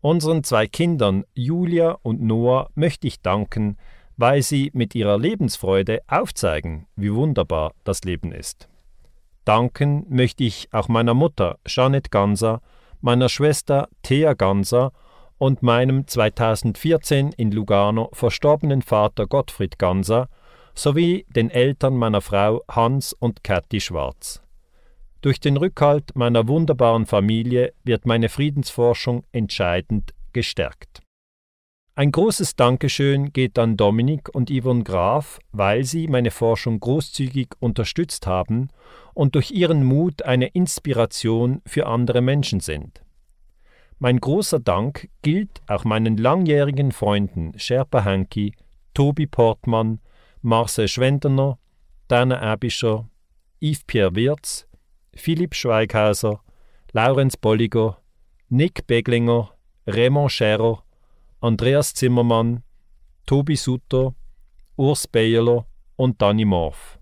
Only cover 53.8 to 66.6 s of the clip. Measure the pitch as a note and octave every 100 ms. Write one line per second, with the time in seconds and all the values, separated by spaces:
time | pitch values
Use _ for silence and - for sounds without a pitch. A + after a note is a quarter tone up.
53.8 | - A#2 F#2+ F2+ B2 D3 - - - -
54.8 | _ _ _ - - E3 F3 - B2+ A2
55.8 | A2 A2 G#2+ G#2 A2 G#2+ _ _ - _
56.8 | - A2 A#2 C3+ C3+ - G#2+ A2 A#2 A2+
57.8 | A2 - _ _ _ _ _ B2 E3+ -
58.8 | - A#2 A2+ A#2+ A#2 A#2 A2 _ _ _
59.8 | - G#2 B2 C#3+ C#3+ - A2 G#2+ A2+ A2
60.8 | - _ _ _ _ _ A#2+ G#2+ A#2 C#3
61.8 | C#3+ - B2+ B2 A#2+ A2+ A#2 A#2+ - -
62.8 | _ - - _ - C#3 C#3+ D3 - B2+
63.8 | - C3 C3 - - - - _ - -
64.8 | C3+ C#3+ - A#2 A2+ A#2 A#2+ A#2+ A2+ -
65.8 | - - B2+ A2+ G2+ G#2+ A2 F2+